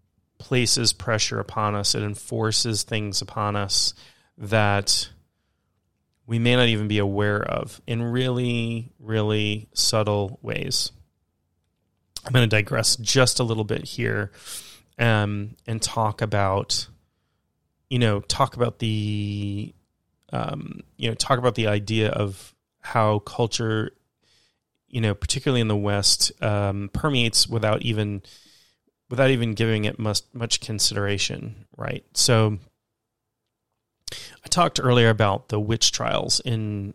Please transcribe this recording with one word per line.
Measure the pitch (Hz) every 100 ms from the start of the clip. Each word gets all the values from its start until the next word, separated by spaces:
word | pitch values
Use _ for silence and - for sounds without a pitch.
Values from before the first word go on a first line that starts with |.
| _ _ _ -
places | - 127 117 - 117
pressure | - - 110 - 107
upon | 101 - 107
us. | 104 101 -
It |
enforces | 104 104 - 113 110 110 120 104
things | - 113 104 98
upon | 95 - 104 104
us | 101 - - - - _ _ -
that | 104 110 104 101 98 - - - _ _ _ _ _ _ _ _ _ _ -
we | 117
may | 117 123
not | 120
even | 107 107
be | 104
aware | 101 98 104 104
of | - - - - -
in | 117
really, | 120 120 127 123 123 120 117 117 120 _
really | 110 110 107 107 104 107 107
subtle | - - 113 107 104 98 131
ways. | 113 113 - - - - _ _ _ _ _ _ _ _ _ _ _ -
I'm | -
gonna | 123 113
digress | 107 104 120 107 -
just | 107 135 123 -
a |
little | 120 110
bit | 107 95
here, | - - 113 107 107 - - - - - _ -
um, | 117 110 101 104 104 - -
and | 113
talk | - - 110 104
about, | 107 104 98 98 110 - - - _ _ _ _ _ _ _ _ -
you | 123
know, | 117 101
talk | - - 131 -
about | 120 -
the, | 117 107 107 104 104 101 101 101 107 - _ _ _ _ -
um, | 62 - - - - - -
you | 117
know, | 113
talk | - 127
about | 123 117
the | 107
idea | 104 101 110 107
of | - 101 98 - _ _ _
how | - 120 107 107
culture, | - - 117 - 113 110 107 _ _ _ _ _ _ _ _ _ _
you | 127
know, | 110 101
particularly | - 135 143 123
in | 110
the | 104
West, | 101 101 98 - - -
um, | 113 104 101 98 101
permeates | - 156 135 117 - -
without | 113 107 110
even, | - 107 104 101 - - _ _ _ _ _ _ -
without | 123 135
even | 131 117 107
giving | 113 110 104
it | -
much, | 107 104 -
much | 123 117 -
consideration, | - 107 - 104 101 101 - - - 110 - -
right? | - - -
So | - - 113 110 104 - _ _ _ _ _ _ _ _ _ _ _ _ _ -
I | - - - -
talked | - 170 -
earlier | 131 123 113
about | 107 104 98 -
the | 107
witch | 104 113 -
trials | - - - - -
in, | 127 113 107 104 98